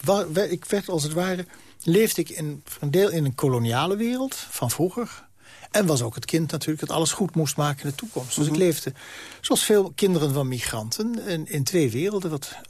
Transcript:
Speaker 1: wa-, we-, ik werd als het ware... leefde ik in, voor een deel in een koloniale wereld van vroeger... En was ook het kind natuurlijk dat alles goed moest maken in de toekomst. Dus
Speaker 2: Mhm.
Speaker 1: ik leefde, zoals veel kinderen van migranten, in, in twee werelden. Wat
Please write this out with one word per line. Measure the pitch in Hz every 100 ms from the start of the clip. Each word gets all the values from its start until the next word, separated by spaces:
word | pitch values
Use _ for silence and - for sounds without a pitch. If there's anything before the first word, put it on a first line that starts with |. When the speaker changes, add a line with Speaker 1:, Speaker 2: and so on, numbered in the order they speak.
Speaker 1:
wa-, | 156 202 165
we-, | 160 180
ik | 170
werd | - 202 190
als | 170
het | 147
ware... | 160 185 180 170 - - -
leefde | - 190 220 -
ik | 151
in, | - 151 143
voor | - -
een | 147
deel | 170 202
in | 165
een | 139
koloniale | 117 143 123 117 120 170 202
wereld | 233 254 269
van | - - - 120
vroeger... | - 180 240 226 - - _ - - -
En | 208 185
was | 135
ook | 117
het | 117
kind | - 160 156
natuurlijk | 156 - 156 151
dat | 156
alles | 160
goed | - 180
moest | 165 147 -
maken | 147 139
in | 147
de | 143
toekomst. | 220 143 123 -
Dus |
Speaker 2:
Mhm. | 147
Speaker 1:
ik | 156
leefde, | 180 151 131 - - - - -
zoals | - -
veel | - 208 185
kinderen | - 196 170 147
van | 143 131
migranten, | 123 - 113 110 - 220 226 185
in, | 165 156
in | 151
twee | 127 180 135
werelden. | 117 190 208 180
Wat | 151 - -